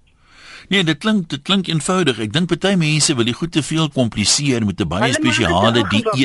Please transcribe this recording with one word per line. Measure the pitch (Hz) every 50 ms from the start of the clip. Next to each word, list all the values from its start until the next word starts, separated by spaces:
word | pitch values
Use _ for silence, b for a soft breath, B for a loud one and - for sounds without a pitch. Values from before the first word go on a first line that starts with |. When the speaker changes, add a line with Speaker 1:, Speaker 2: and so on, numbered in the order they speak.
| _ _ _ B B B B B B B B B B -
Speaker 1:
Nee, | 185 202 180
dit | 156 156 -
klink, | - 220 214 202 165 -
dit | 151 135 -
klink | - 190 202 180 -
eenvoudig. | 165 156 - - 185 185 180 139 117 107
Ek | 113 107 101
dink | 160 180 165
party | 170 160 - 190 202
mense | 180 160 151 151 156 143 - 151
wil | 120 113
die | 117 120
goed | - 165 165 -
te | 160 135
veel | - 160 160 160 151
kompliseer | - 135 123 110 - 110 101 - - - 147 139 123 117 110
met | 101 87 -
'n | 101 76
baie | 85 92 123
Speaker 2:
Hulle | 151 -
maak | 311 311
dit | 123 -
te |
Speaker 1:
spesiale | - 110 82 - 90 104 117 117 120
Speaker 2:
ingewikkeld. | 110 - - 208 - 220 208 127 131